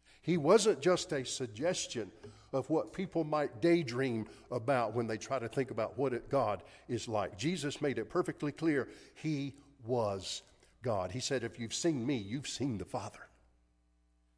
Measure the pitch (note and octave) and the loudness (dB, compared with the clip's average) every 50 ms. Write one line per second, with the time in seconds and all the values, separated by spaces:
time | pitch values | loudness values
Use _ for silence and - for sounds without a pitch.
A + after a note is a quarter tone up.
0 | _ - - - - D3+ F3+ E3+ C#3 D#3 G3+ A3+ G3+ A3 F3+ B2+ B2 F3+ F3+ E3+ | _ -20 -20 -6 -2 0 2 4 6 8 8 8 8 6 2 4 4 4 4 2
1 | - - D#3 C#3 B2+ - - - C3 A2+ G#2 G#2+ D3 F3 F3+ - - - - A#2+ | 2 -2 -2 -2 -2 -4 -4 -6 -6 -6 -4 -2 -2 0 0 -2 -4 -6 -4 -6
2 | G#2 F2+ - - - - - - - - - C3+ B2+ - D#3 D#3 - - - - | -6 -6 -8 -16 -18 -20 -20 -20 -10 -4 -2 -2 0 0 0 0 0 -2 -4 -6
3 | F#3+ - - E3 D#3+ D3 D3+ D3+ D3 B2+ - A2+ C3 E3+ E3+ F3 D#3+ A#2+ A#2+ B2 | -6 -2 0 -2 0 2 2 0 0 0 0 2 4 6 6 6 4 2 0 0
4 | C3+ C3 A#2 A2+ G#2+ - - - - - B2 B2 A2+ C3 C#3 B2 A#2 G#2+ G#2+ B2 | 0 0 0 0 -2 -4 -8 -16 -10 -6 -6 -2 0 2 2 4 2 2 2 0
5 | A#2+ A2 A2 G#2+ - - C#3 B2+ A#2 A2+ - C#3+ C3 - B2 G#2+ A2 - - - | 0 0 -2 -4 -4 -2 -2 -2 -2 -2 0 -2 -2 0 0 0 0 0 0 0
6 | C#3 C3+ A#2+ A#2 - - C#3+ C#3 A#2+ G#2+ G2+ F#2 - - - - - - B2+ A2 | 0 0 0 -2 -2 0 2 2 4 2 0 -2 -4 -10 -20 -16 -6 -4 -4 -4
7 | - A#2+ A2 G#2 F#2+ F2 - F#2 G#2+ D#3+ F#3+ E3+ C3+ D3 C3+ - D3 C#3+ A#2+ A2+ | -2 0 0 0 0 0 -2 -2 -2 -2 -2 -2 -2 -4 -4 -2 -2 0 0 -2
8 | G#2+ - - F3 F3 - D3 - D3+ D3 C3+ - D#3 E3 D3 C3+ A2 - - - | -2 -2 0 0 0 0 -2 -4 -4 -4 -2 0 2 2 4 4 2 -2 -4 -16
9 | - - - - - D#3 D3+ C#3 C#3 C#3 - - - - - - A2 A2+ B2+ A#2+ | -20 -20 -14 -8 -4 -2 -2 -2 -2 -4 -8 -12 -18 -20 -20 -10 -4 -2 0 2
10 | A2 G#2 G2 G2 F#2 - - - - - - _ - - _ _ - B2 A2 G2 | 2 0 0 -2 -4 -6 -8 -10 -10 -14 -20 _ -20 -20 _ _ -4 -2 0 0
11 | F2+ F#2 F2+ B2+ - - C#3 B2+ A#2 A2+ - - A#2 A2 - - - E3+ D#3 C3 | 0 -2 -4 -4 -2 0 0 0 -2 -4 -6 -6 -8 -6 -4 -2 0 0 2 2
12 | A2+ C3 C#3+ A#2+ G2+ G2 A2+ C#3+ - - - - E3 C#3+ A2+ F#2+ F2+ - - - | 0 0 0 -2 -2 -4 -6 -6 -6 -6 -4 -2 -2 -2 -2 -2 -4 -6 -6 -6
13 | F#2+ - - - - - _ _ _ _ _ _ _ _ _ _ _ _ _ _ | -6 -8 -10 -14 -18 -20 _ _ _ _ _ _ _ _ _ _ _ _ _ _
14 | _ _ _ _ _ _ _ | _ _ _ _ _ _ _